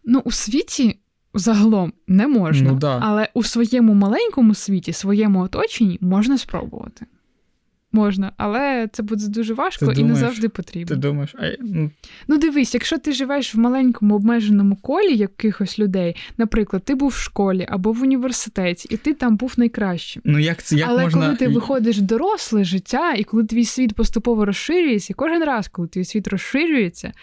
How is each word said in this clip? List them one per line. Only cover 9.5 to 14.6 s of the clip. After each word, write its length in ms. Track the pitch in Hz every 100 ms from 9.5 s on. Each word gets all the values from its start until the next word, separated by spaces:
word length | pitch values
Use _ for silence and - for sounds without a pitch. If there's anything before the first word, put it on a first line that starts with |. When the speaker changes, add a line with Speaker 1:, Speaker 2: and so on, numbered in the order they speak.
Speaker 1:
важко 320 | 226 349 - 143
Speaker 2:
Ти 60 |
Speaker 1:
і 40 | 135
не 60 |
Speaker 2:
думаєш? 180 | - -
Speaker 1:
завжди 300 | - 220 220
потрібно. 460 | - 175 170 170 139
Speaker 2:
Ти 60 |
думаєш? 340 | 143 143 143 -
А, 60 | - 277
ну. 320 | 233 170 151 _ - - -
Speaker 1:
Ну, 100 | 302
дивись, 360 | 320 285 247
якщо 240 | 240 - 330
ти 140 | 302
живеш 440 | 262 269 285 - 220
в 40 |
маленькому 560 | 240 262 254 233 208 208
обмеженому 600 | 214 233 208 202